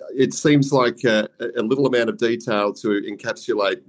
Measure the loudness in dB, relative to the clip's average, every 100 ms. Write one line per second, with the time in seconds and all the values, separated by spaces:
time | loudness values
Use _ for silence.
0 | -6 0 0 2 4 4 4 2 0 0
1 | 2 2 0 -6 -8 -4 -2 0 2 2
2 | 0 0 0 -2 -2 -2 -2 -2 -2 -2
3 | -4 -8 -8 -6 -4 0 0 -2